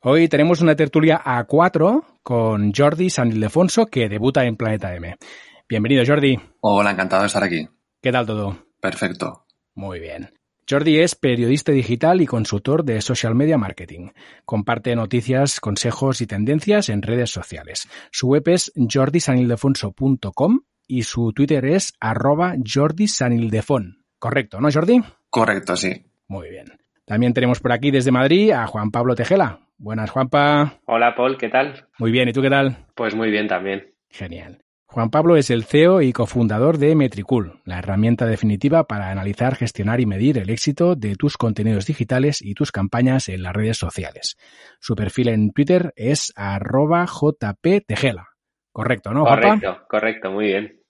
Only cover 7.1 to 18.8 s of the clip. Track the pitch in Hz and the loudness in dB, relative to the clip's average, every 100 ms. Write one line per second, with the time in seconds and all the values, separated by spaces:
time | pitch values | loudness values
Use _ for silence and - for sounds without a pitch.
7.1 | 95 101 101 98 85 78 _ _ _ 127 | 2 2 0 -2 -4 -8 _ _ _ -2
8.1 | 127 113 107 101 92 _ _ 95 - 95 | -2 -2 -4 -6 -8 _ _ -8 -4 -6
9.1 | 87 87 - _ _ _ - 98 90 80 | -6 -10 -10 _ _ _ -14 -12 -10 -12
10.1 | 82 90 _ _ _ - 143 151 151 170 | -14 -16 _ _ _ -4 -2 2 4 2
11.1 | - 143 120 120 147 - 139 113 117 160 | 0 -2 0 2 0 2 0 0 0 2
12.1 | 185 147 120 104 101 131 156 147 110 - | 2 2 0 -2 -4 0 -2 0 -4 -2
13.1 | 123 117 117 151 151 98 - 87 - 90 | -4 0 2 2 0 -2 -10 -16 -16 -18
14.1 | _ - - - 110 101 113 123 117 110 | _ -20 -20 -6 -4 -2 -2 -2 -2 -2
15.1 | 123 110 127 143 - - 101 120 - 135 | -2 0 0 0 -2 -6 -4 -4 -2 -2
16.1 | 127 113 101 107 156 202 208 202 104 101 | -2 -4 -2 0 0 2 0 0 -4 -2
17.1 | 120 120 - - 82 - - - - - | -2 -2 -6 -12 -16 -14 -14 -14 -20 -12
18.1 | - 127 143 170 175 - - | -4 0 2 2 0 0 -2